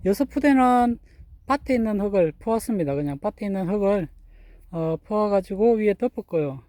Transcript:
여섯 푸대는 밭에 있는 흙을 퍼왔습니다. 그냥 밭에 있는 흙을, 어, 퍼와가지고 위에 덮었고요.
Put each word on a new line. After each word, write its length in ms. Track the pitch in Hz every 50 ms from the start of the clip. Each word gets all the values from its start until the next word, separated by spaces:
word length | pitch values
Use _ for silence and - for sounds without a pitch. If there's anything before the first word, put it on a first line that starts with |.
| -
여섯 200 | 190 202 - 285
푸대는 720 | 262 - 294 262 294 277 262 254 247 247 247 240 240 233 - - - - - - - - - _
밭에 280 | - 269 285 - - 262
있는 260 | 240 226 220 208 202
흙을 320 | 196 208 196 196 170 156 151 _
퍼왔습니다. 560 | - 220 226 226 - - 226 196 165 143 139
그냥 240 | 143 147 143 143 139
밭에 280 | - 208 - - 214
있는 220 | 202 196 190 190 170
흙을, 400 | 202 208 202 196 202 202 170 - - - - - - - - - - - - -
어, 260 | 175 165 165 160 160
퍼와가지고 760 | 160 _ - 214 208 208 208 202 196 190 - 196 190 214 233 233
위에 200 | 220 214 208 196
덮었고요. 680 | - 240 - _ - 202 _ - 165 151 143 135 135 -